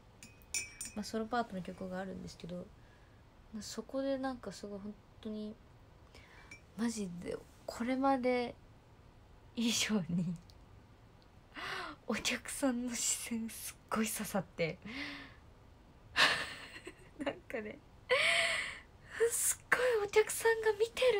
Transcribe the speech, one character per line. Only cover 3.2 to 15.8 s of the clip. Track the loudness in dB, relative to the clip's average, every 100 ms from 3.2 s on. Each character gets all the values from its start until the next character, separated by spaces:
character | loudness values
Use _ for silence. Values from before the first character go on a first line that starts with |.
| -20 -20 -14
ま | -12
あ、 |
そ | -8 -8
こ | -4 -2
で | 0 0
な | -2
ん | -4
か | -8
す | -10 -10
ご | -8
い |
本 | -10 -12 -16 -14
当 | -8
に、 | -6 -8 -10 -18 -20 -20 -20 -20 -20 -20 -20 -20 -20 -14 -4
マ | -2
ジ | -2 -6 -6
で | -6 -8 -10 -14 -12
こ | -4
れ | -2 2
ま | 4 4
で | 4 2 0 -6 -16 -20 -20 -20 -20 -20 -20 -20 -10 0
以 | 2
上 | 2 2 2 2
に、 | 0 0 -2 -10 -20 -20 -20 -20 -20 -20 -20 -20 -20 -18 -10 -8 -6 -8 -8 -4
お | 0
客 | 0 0 -2
さ | 0 0
ん | 2 -2
の | -2
視 | 0 0
線 | -2 -4 -4
す | -6 -10
っ | -12 -4
ご | 0
い | 0
刺 | -2 -2
さ | -2
っ |
て。 | -2 -2 -2 -2 -10 -8 -8 -10 -14 -18 -20 -20 -20 -20